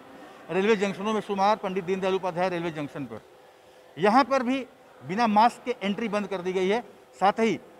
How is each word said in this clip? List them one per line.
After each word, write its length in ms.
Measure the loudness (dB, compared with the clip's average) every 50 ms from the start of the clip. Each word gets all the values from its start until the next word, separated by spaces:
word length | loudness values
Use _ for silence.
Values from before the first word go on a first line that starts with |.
| -8 -18 -20 -20 -20 -20 -20 -20 -10 -4
रेलवे 260 | -2 0 2 2 2
जंक्शनों 360 | 2 2 -2 -2 -4 -4 -2
में 80 | -2 -4
शुमार 360 | -4 -4 -2 2 2 2 2
पंडित 280 | 0 -2 -4 -4 -4 -4
दीनदयाल 300 | -4 -4 -2 0 -2 -2
उपाध्याय 340 | -2 -2 -4 -2 -2 -2 -2
रेलवे 220 | -2 -4 -4 -6
जंक्शन 340 | -6 -6 -8 -8 -8 -10 -10
पर। 160 | -10 -12 -16 -16 -20 -20 -20 -20 -20 -20 -20 -20 -20 -20 -20 -20 -16 -4 2
यहाँ 260 | 2 6 6 6 4
पर 180 | 4 2 0
भी 240 | 2 0 -2 -2 -4 -8 -14 -20 -20 -20 -20 -16 -10
बिना 200 | -6 -2 0 2
मास्क 380 | 4 4 6 4 4 2 -2 -6
के 120 | -8 -6 -4
एंट्री 260 | -4 -4 -4 -4 -4 -4
बंद 180 | -4 -4 -4
कर 120 | -4 -6 -6
दी 140 | -4 -2
गई 160 | -2 0 2 2
है। 120 | 0 0 -2 -6 -16 -20 -20 -20 -4 2
साथ 120 | 2 2
ही 280 | 4 4 2 2 0 -2 -6 -14 -20